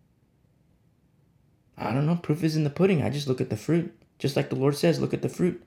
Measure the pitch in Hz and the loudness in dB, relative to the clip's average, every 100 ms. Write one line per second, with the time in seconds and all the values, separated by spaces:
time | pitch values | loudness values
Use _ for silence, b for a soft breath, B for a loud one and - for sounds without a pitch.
0 | _ _ _ _ _ _ _ _ _ _ | _ _ _ _ _ _ _ _ _ _
1 | _ _ _ _ _ _ _ - - 123 | _ _ _ _ _ _ _ -8 -4 0
2 | 147 175 - 151 160 156 147 143 196 170 | 2 0 0 0 0 0 0 2 2 4
3 | 104 143 143 127 123 110 - 170 - - | 0 -2 -2 -2 -2 -4 0 0 0 -8
4 | _ - 139 143 139 131 135 143 170 135 | _ -4 -2 -2 -2 0 0 2 2 2
5 | 131 143 135 - 180 - | 0 -2 -4 0 -2 -2